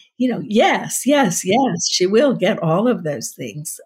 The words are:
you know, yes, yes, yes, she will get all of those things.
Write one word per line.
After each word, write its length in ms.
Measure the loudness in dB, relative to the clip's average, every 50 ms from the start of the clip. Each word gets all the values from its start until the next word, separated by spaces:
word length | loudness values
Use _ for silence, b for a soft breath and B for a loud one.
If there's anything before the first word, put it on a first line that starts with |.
| B B B
you 140 | -2 -2 -2
know, 120 | -2 -4 -4
yes, 640 | 0 2 4 4 4 2 0 -4 -6 -6 -2 0
yes, 360 | 2 4 4 4 2 0 -2 0
yes, 460 | 0 2 2 2 0 0 -2 -4 -2
she 160 | 0 0 0
will 300 | 2 4 4 4 4 2
get 260 | 2 0 0 0 0
all 260 | 0 0 2 2 2
of 160 | 0 0 0 -2
those 280 | -6 -6 -6 -8 -12
things. 480 | -12 -12 -12 -12 -10 -12 -12 -12 -14 -14 -10